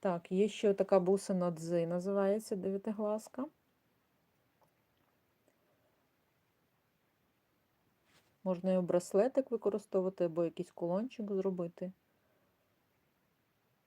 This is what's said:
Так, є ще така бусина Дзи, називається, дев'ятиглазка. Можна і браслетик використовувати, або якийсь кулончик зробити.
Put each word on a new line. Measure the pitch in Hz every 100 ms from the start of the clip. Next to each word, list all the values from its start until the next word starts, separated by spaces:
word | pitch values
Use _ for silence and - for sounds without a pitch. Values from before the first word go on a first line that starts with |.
Так, | 196 175 -
є | 185 214
ще | - 214
така | 196 190 196
бусина | 180 196 - 190 175
Дзи, | 160 165 175 165
називається, | 180 180 202 196 208 214 202
дев'ятиглазка. | 190 196 214 208 214 214 - - 285 _ _ _ _ _ _ _ _ _ _ _ _ _ _ _ _ _ _ _ _ _ _ _ _ _ _ _ _ _ _ _ _ _ _ _ _ _ _ _ _ _ _ _ _ _ _ _ _ _
Можна | 190 175 185
і | 185
браслетик | 175 175 - 196 233 269 269
використовувати, | 226 - 208 - 196 185 185
або | 175 165
якийсь | 170 - 180
кулончик | - 170 185 240 - 208
зробити. | 196 190 185 170 - 185 - _ _ _ _ _ _ _ _ _ _ _ _ _ _ _ _ _ _